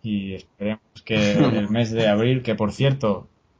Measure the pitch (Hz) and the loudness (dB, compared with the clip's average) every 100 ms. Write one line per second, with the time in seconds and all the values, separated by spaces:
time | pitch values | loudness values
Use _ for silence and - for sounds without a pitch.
0 | 113 101 98 92 - - 104 107 _ - | -6 -4 -6 -10 -14 -8 -6 -6 _ -16
1 | - 107 104 104 101 107 101 113 113 113 | -4 0 2 4 2 2 0 0 0 2
2 | 107 104 120 131 120 104 104 - 135 135 | 2 4 2 2 -2 -2 -2 0 0 0
3 | 107 92 - _ _ | -2 -2 -8 _ _